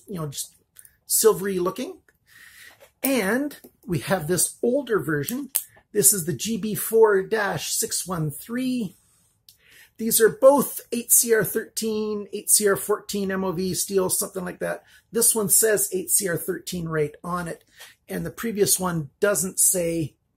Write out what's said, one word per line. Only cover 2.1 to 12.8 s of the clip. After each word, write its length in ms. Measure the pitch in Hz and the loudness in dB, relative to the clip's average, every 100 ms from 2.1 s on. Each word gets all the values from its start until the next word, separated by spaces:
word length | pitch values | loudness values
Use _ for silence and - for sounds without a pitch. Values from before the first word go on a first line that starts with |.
| _ _ - - - - - - _ | _ _ -20 -20 -20 -20 -20 -20 _
And 540 | 269 262 190 240 294 - - _ 269 | 0 2 0 0 -2 -8 -20 _ -6
we 140 | 165 | -4
have 280 | - 185 156 | 0 -2 0
this 300 | 180 - - | 0 -2 -2
older 380 | 240 262 240 202 | 0 0 0 -2
version. 520 | 143 147 139 247 277 - - - _ | 0 -2 -2 -4 -4 -8 -8 -18 _
This 180 | 208 - | 2 2
is 140 | 202 160 | 2 0
the 80 | |
G 240 | 139 202 220 | -4 -4 -4
B 180 | 214 196 | -4 -6
four 460 | - 226 214 196 | 2 6 6 6
dash 520 | 185 220 202 160 - | 0 -2 -2 -4 -4
six 320 | - 226 - 175 | -4 -4 -4 -4
one 260 | 175 151 | -4 -4
three. 680 | - - 240 262 247 190 - _ _ _ _ _ - _ - - - | -6 -8 -4 -2 -2 -4 -8 _ _ _ _ _ -20 _ -20 -20 -6
These 220 | 226 220 | -2 4
are 100 | 220 | 4
both 520 | - 262 285 - - - | 6 8 8 4 -4 -8
eight 200 | 240 - | -6 2
C 200 | - 240 | 2 4
R 120 | 220 | 2
thirteen, 840 | 185 226 - - 220 214 214 208 202 | 2 -2 -6 -6 -4 -2 -2 -4 -6
eight 160 | 208 - | -8 2
C 180 | - 208 | 4 4
R 80 | |
fourteen 540 | 196 | 2